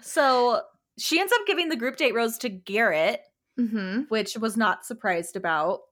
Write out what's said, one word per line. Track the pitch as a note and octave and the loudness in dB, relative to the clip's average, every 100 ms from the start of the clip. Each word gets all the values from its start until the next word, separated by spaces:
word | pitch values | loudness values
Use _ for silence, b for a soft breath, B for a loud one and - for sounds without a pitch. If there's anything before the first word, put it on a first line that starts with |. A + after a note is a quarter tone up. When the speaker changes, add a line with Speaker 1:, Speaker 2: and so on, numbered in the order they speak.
Speaker 1:
So, | - - C#4 B3+ B3 A#3 - _ _ - | -6 2 4 4 4 2 -2 _ _ -10
she | - D#4+ | -2 0
ends | G4 | 2
up | A#4+ G4+ | 2 2
giving | F4 E4+ | 0 0
the | D#4 | 0
group | A#3+ - | -2 0
date | C#4+ | 0
rose | A3 A#3 A3+ | 2 0 -2
to | B3 | -6
Garrett, | F#3+ - G3 A3+ D#3 E3 A#3+ - _ _ - | -8 -6 0 2 4 2 0 -8 _ _ -4
Speaker 2:
Mm-hmm. | A#3+ A3 F#3+ G3+ C#4+ | -2 0 -2 -4 -2
Speaker 1:
which | A3 G#3 - | -2 -2 -4
was | A3+ G#3+ | -4 0
not | G#3+ - - | 0 0 -6
surprised | A3+ G#3 F3 E3+ F#3+ | -6 -2 -2 -2 -6
about. | F3+ D#3+ D#3+ F#3+ - | -2 0 0 -2 -8